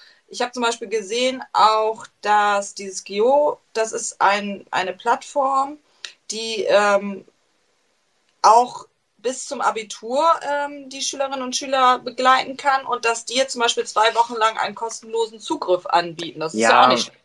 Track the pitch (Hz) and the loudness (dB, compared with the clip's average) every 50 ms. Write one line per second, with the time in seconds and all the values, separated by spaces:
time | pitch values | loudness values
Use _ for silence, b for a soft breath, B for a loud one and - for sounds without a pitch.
0 | b b b b b _ 202 - 247 247 - 247 233 233 233 - 226 196 214 220 | b b b b b _ -6 -6 -6 -4 -4 -2 -2 -2 -2 -4 -6 -6 -6 -6
1 | 196 185 226 240 254 262 262 254 - - - - 196 220 220 220 220 220 220 220 | -4 -4 -4 -2 -2 -2 -2 -4 -8 -4 2 4 4 4 4 2 0 -2 -4 -6
2 | - - _ _ - 208 214 208 208 208 202 202 202 202 - - 202 196 190 - | -12 -20 _ _ -2 2 2 2 4 2 0 0 -2 -6 -10 -12 -12 -12 -12 -12
3 | - - 202 202 226 254 277 294 294 294 - - _ _ - 226 226 220 - 233 | -12 -6 -2 0 2 4 4 4 2 2 -2 -4 _ _ -6 -4 -4 -4 -6 -8
4 | - - - - - 190 202 208 202 202 196 - - _ - 165 185 185 185 - | -8 -8 -2 0 2 2 2 2 -2 -6 -10 -12 -12 _ -6 -4 -4 -4 -8 -4
5 | - 233 - 349 - - - 285 262 269 269 269 277 285 302 294 B B B B | -2 -2 -2 -2 -4 -4 -2 -2 0 2 2 0 -2 -2 -6 -14 B B B B
6 | B B B B _ - 208 214 226 226 226 208 - - 180 202 208 202 202 196 | B B B B _ -12 -10 -8 -8 -6 -4 -4 0 2 4 4 4 4 2 2
7 | 202 202 196 190 - _ _ _ _ _ _ _ _ _ _ _ _ _ _ _ | 0 -4 -8 -10 -14 _ _ _ _ _ _ _ _ _ _ _ _ _ _ _
8 | _ _ _ _ _ _ _ _ - 202 220 233 240 - - - - - _ _ | _ _ _ _ _ _ _ _ 6 8 8 8 6 2 -2 -12 -18 -20 _ _
9 | _ _ _ _ - 247 262 - - - 277 240 - 208 214 226 214 202 - - | _ _ _ _ -6 -6 -6 -6 -8 -10 -6 -2 -2 -2 -2 -2 -6 -10 -14 -14
10 | 214 226 254 285 320 330 320 - - 285 285 285 285 294 294 285 269 262 269 269 | -8 -4 -2 2 2 2 2 0 -2 -4 -4 -4 -4 -6 -8 -12 -16 -16 -12 -10
11 | 262 - - 277 269 262 269 262 254 254 247 - 285 262 269 262 262 254 254 247 | -8 -6 -4 -4 -6 -4 -4 -6 -6 -6 -6 -6 -4 -2 0 2 4 4 2 2
12 | - 254 - - 254 262 262 262 - - 269 - - 285 269 269 269 - 240 233 | -2 -8 -6 0 4 4 4 4 2 -2 -8 -4 0 0 0 0 0 -4 -4 -2
13 | 233 233 226 - - - 233 262 269 269 - 247 233 233 - 240 220 - - 208 | -2 -2 -4 -4 -6 -4 -2 -2 -2 -2 -2 -2 0 0 0 -2 -4 -2 0 2
14 | 220 226 220 226 233 240 240 226 214 220 220 - - 208 202 - 226 226 - - | 2 4 4 2 0 0 0 0 0 0 0 -2 -4 -6 -6 -8 -10 -10 -10 -12
15 | 226 220 226 226 226 214 220 214 - - 320 302 - 180 180 180 - - - 170 | -10 -6 -4 -2 -2 -4 -6 -10 -8 -6 -6 -4 0 0 0 0 0 2 0 0
16 | 170 170 160 160 170 156 - 156 156 160 - 110 113 113 117 120 127 127 127 117 | 0 -2 -6 -10 -12 -10 -8 -6 -6 -4 0 2 4 6 8 8 8 6 4 2
17 | - - - _ | 0 -6 -12 _